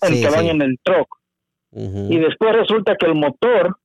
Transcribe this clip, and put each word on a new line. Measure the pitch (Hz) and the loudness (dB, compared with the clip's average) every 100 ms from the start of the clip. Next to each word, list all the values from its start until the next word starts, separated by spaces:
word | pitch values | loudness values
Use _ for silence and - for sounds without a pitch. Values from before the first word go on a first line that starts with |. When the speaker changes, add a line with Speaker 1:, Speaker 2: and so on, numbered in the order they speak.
Speaker 1:
el | - 123 | 0 2
Speaker 2:
Sí, | |
Speaker 1:
que | 117 | 2
van | 156 170 | 2 0
Speaker 2:
sí. | |
Speaker 1:
en | 160 | 0
el | 139 127 | -2 -2
truck. | - 180 - - _ _ _ _ _ | 0 0 -2 -8 _ _ _ _ _
Speaker 2:
Ujú. | 110 107 98 101 | -12 -10 -6 -2
Speaker 1:
Y | 165 | 0
después | 160 - 220 214 | 0 0 0 2
resulta | 190 220 208 196 | 2 0 0 0
que | 170 | 0
el | 156 | 0
motor | 147 131 233 233 175 185 | -2 0 0 2 0 -4